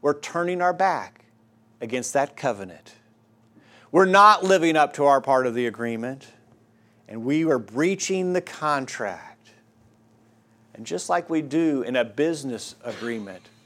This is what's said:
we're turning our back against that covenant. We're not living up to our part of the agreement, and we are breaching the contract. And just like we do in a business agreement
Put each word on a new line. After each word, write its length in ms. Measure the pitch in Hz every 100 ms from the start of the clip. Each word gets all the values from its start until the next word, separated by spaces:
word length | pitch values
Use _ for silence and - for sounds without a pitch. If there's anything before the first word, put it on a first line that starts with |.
we're 160 | 143 147
turning 420 | - 170 175 180
our 120 | 180
back 540 | 175 190 156 92 _ _ _ _ _ _ _
against 320 | 120 123 117
that 220 | 139 143 -
covenant. 580 | 143 104 95 80 - - _ _ _ _ _ - _ - _
We're 140 | 175 190
not 360 | 190 208 208
living 340 | 190 190 165 156
up 160 | 147
to 100 | -
our 160 | 143 139
part 260 | 123 131 127
of 80 |
the 140 | 117 120
agreement, 580 | 110 117 113 120 135 - _ _ _ _ _ _ _ -
and 180 | 110
we 200 | 120 151
are 160 | 160 131
breaching 720 | 107 113 165 190 - 190 185
the 80 | 180
contract. 880 | 180 - 151 143 131 - 107 87 - - _ _ _ _ _ _ _ _ _ _ _ _ _
And 140 | - 113
just 240 | 175 -
like 180 | 175 170
we 140 | 160
do 400 | 143 147 165 139
in 120 | 120
a 120 | 127 117
business 680 | 107 151 160 139 113 - -
agreement 600 | 120 107 117 117 98 92 - _